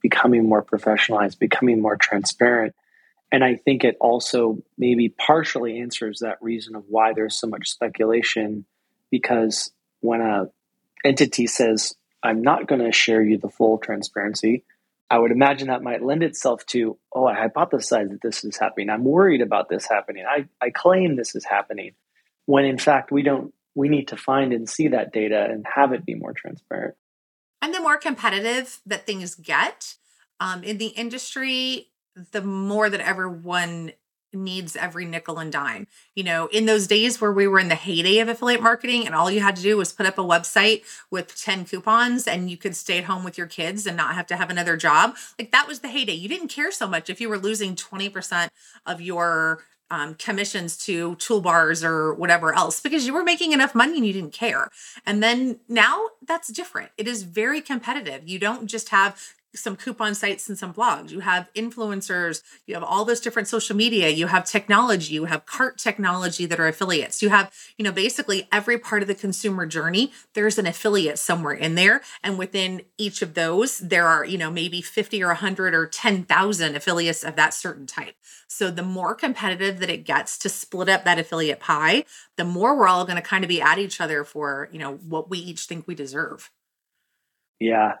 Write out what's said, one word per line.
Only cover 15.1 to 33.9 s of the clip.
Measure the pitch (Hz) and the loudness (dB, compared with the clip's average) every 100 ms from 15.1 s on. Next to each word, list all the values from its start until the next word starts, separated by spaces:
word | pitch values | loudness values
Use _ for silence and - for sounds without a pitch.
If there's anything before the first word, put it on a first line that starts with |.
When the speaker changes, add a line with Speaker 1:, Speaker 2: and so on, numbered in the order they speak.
Speaker 1:
I | 117 | 4
would | 117 | 4
imagine | 117 135 139 135 | 4 4 2 -2
that | 127 | -4
might | 127 120 | -4 -4
lend | 123 151 | -2 0
itself | 165 - 139 117 - | 0 0 0 0 -2
to, | 123 110 - _ | 0 0 -4 _
"Oh, | 131 131 | 2 2
I | |
hypothesize | 104 113 147 175 139 - 117 101 | 2 -2 0 0 0 0 0 0
that | 98 | -4
this | 117 107 | -6 -6
is | 110 - | -8 -4
happening. | 101 - 101 | -4 -2 -2
I'm | 107 | 0
worried | 127 160 196 139 | 4 6 6 6
about | 113 104 - | 4 0 0
this | 92 - | -4 0
happening. | 107 - 98 92 | -2 -2 -8 -2
I, | 147 139 _ | -2 -4 _
I | 123 | -4
claim | - 175 185 180 135 | 2 4 6 4 2
this | 113 | -2
is | - | -6
happening," | - 101 - 104 95 - _ _ _ _ - | -2 -2 -2 -8 -12 -16 _ _ _ _ 2
when | 139 | 4
in | 139 131 | 4 4
fact | - 139 - | 4 4 4
we | 143 | 2
don't, | 143 135 135 - _ | 2 2 -2 -14 _
we | - 143 | -2 2
need | 147 139 | 2 0
to | 107 | -8
find | - 135 135 | 0 2 2
and | 120 113 | 0 -4
see | - 156 | 0 2
that | 127 104 | 2 0
data | 110 107 107 104 | -2 0 2 0
and | 113 104 | -2 -4
have | - 139 | 2 2
it | 127 - | 2 -4
be | |
more | 55 - | -8 -10
transparent. | - - - _ - - - _ _ _ _ _ _ | -12 -14 -16 _ -8 -8 -10 _ _ _ _ _ _
Speaker 2:
And | 302 | -6
the | 370 | -2
more | 320 294 | 0 2
competitive | 320 269 220 196 220 247 254 - - | 0 -2 0 0 -2 -2 -4 -14 -8
that | - - | -8 -6
things | 190 180 | -8 -8
get, | - 160 147 240 - - - _ _ _ _ | -12 -4 0 0 -4 -16 -18 _ _ _ _
um, | 185 185 | -6 -6
in | 185 208 | -8 -6
the | 220 | -6
industry, | 226 233 247 - 269 262 254 262 262 - _ _ - 175 | -8 -10 -10 -10 -6 -4 -2 -4 -6 -10 _ _ -20 -10
the | 208 | -6
more | 196 190 196 208 214 | -4 -4 -2 0 0
that | 196 | 0
everyone | - 185 185 175 175 175 170 170 160 | -2 -2 -4 -8 -4 -2 -2 -6 -12